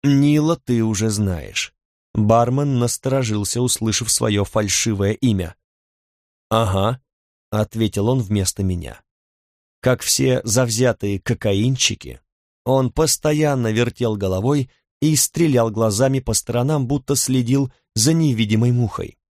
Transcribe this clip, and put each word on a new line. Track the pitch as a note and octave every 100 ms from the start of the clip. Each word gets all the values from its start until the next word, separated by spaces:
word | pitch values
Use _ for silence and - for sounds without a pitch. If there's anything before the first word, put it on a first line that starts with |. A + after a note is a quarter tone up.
«Нила | C#3+ C#3 C#3+ D3+ D#3 E3
ты | - A#2
уже | A2 G2+ A2
знаешь». | G#2 G2 F2 A1 - - _ _ _ _
Бармен | G#2+ G#2+ A#2 A#2+ C3 C#3+ B2+
насторожился, | A#2+ - C3+ C3+ A#2 G#2 G2+ A#2
услышав | B2 - A2 G#2 A#2
свое | - A2+ G2+
фальшивое | G2 A2 G#2 - A#2+ G2 G2
имя. | G#2+ B2+ G2+ E2+ - _ _ _ _ _ _ _ _ _
«Ага», | A2+ A2 F#2+ G2+ B2+ _ _ _ _ _
ответил | G#2+ G#2+ A2 A2 G2+ G#2
он | C3
вместо | G2+ G#2 F#2 -
меня. | F#2+ F2+ C#2+ - _ _ _ _ _ _ _ _
Как | B2+ B2
все | - - C3 B2+
завзятые | - A2 A#2+ A2+ B2 A2 G2+ G2
кокаинчики, | - A2 G#2+ G2 A#2 C3 - - C2 A#1 _ _ _ _ -
он | C3+ B2+
постоянно | - D#3+ - D#3 D3+ D3+ C3+ A2+
вертел | A2 A#2 - A#2+ G#2+
головой | F#2+ F#2 A2+ D3 C3 _ _ _
и | D#3 D3+
стрелял | - - E3 B2+ A2+
глазами | G#2+ A2+ G2+ C3+ C3+
по | C3
сторонам, | A2 - A#2+ C3 D3+ A#2+
будто | C#3+ - C#3+
следил | - C3 A#2+ C#3 C3+ _ _
за | A2 A#2
невидимой | E3 D#3 A2+ G#2+ A2 A#2+
мухой. | B2 A2+ - - _